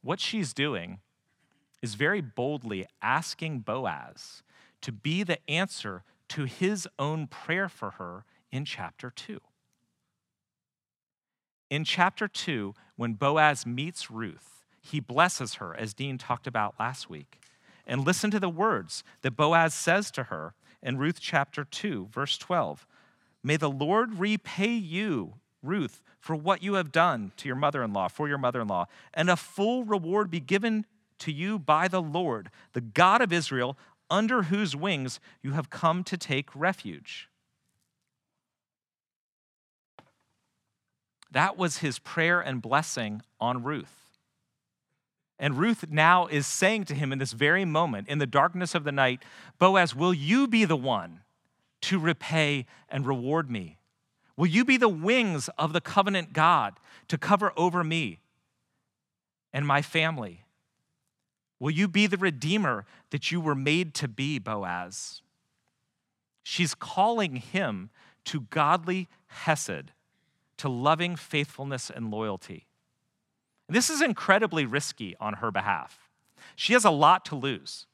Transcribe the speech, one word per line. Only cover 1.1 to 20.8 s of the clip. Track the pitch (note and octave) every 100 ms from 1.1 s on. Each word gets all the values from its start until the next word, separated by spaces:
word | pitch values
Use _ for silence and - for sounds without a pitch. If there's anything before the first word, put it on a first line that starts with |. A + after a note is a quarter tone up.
| _ _ _ _ _ _ _
is | A#2+ G#2
very | D3 G3+
boldly | C3+ - B2 D3 A#2 G2 F#2 _
asking | G#2+ C3+ E3+ - D#3+ C#3+
Boaz | A2 A#2 A#2+ D2+ A#1+ - - - _ _ _ _
to | -
be | A2 C#3+ E3+
the | F#3+ E3 -
answer | D3+ F#3+ - G#2+ F#2 _ _ _
to | -
his | C3+ - F#3 G#3 F3 -
own | C#3+ D#3+ C#3+
prayer | - - F3 F#3+
for | - G#2
her | - F2+ F2+ A2 _ _
in | C3 A2+
chapter | - F#2+ - B2
two. | - - G#3+ _ _ _ _ _ _ _ _ _ _ _ _ _ _ _ _ _ _ _ _ _ _ _
In | C#3+ D#3
chapter | - F3+ - G#3
two, | - - C3+ G2+ G2+ _ -
when | A#2
Boaz | A2 C#3+ D#3 D3+ C#3 -
meets | B2 D#3 F3 -
Ruth, | A2+ A2 - - - _ _
he | - D3+
blesses | A2+ B2 F3 - A#2+ -
her, | F#2
as | D#2+ A2+
Dean | G#2 C#3 C3
talked | - A#2+ -
about | A#2 G#2 -
last | A2+ C3 -
week. | D#2+ C#2+ _ _ _ _ _ -
And | B2+ C3+
listen | F#3 G#3+
to | G#3+
the | F#3+
words | D#3+ G#3+ C#3+ F#2+ - - _
that | C3
Boaz | A2 D3+ E3 D#3+
says | - - G2+ G#2
to | - B2
her | E2+ D#2+ - _ _